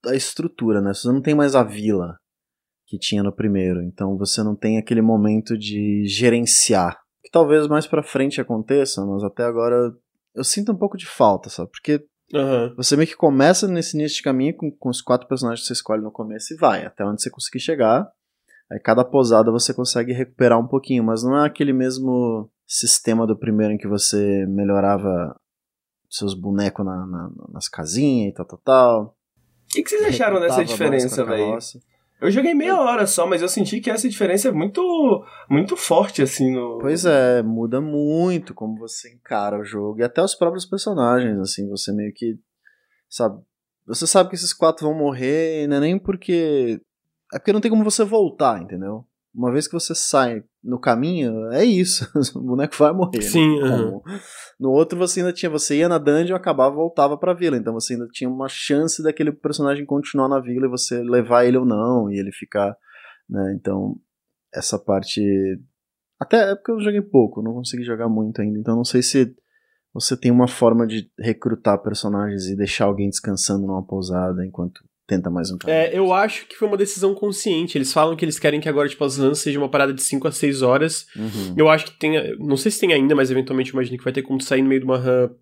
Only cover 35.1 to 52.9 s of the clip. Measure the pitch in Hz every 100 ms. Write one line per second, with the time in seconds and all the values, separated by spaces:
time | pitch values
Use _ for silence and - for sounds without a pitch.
35.1 | 190 - - - 147 196 359 - - 202
36.1 | - 135 - 131 127 120 117 135 165 175
37.1 | 143 127 123 113 113 113 123 151 147 147
38.1 | 160 180 175 - - 110 110 113 - 120
39.1 | 120 - 117 101 104 104 107 104 107 120
40.1 | 165 190 - 170 185 180 196 - 180 120
41.1 | 123 120 101 95 - 101 101 - 104 104
42.1 | - 117 110 _ _ _ _ _ _ _
43.1 | - 113 92 _ _ _ _ - 151 165
44.1 | 196 180 175 170 - 160 156 151 156 143
45.1 | 127 127 151 160 156 147 143 151 190 190
46.1 | 185 - 170 160 143 120 110 _ _ _
47.1 | _ _ - - 214 226 220 214 - 202
48.1 | 220 185 - 139 104 92 92 98 110 -
49.1 | _ _ - 123 135 151 170 - 165 -
50.1 | 143 123 113 - _ - 123 135 117 151
51.1 | 180 127 110 113 127 240 190 180 - -
52.1 | 151 135 131 127 127 139 - 147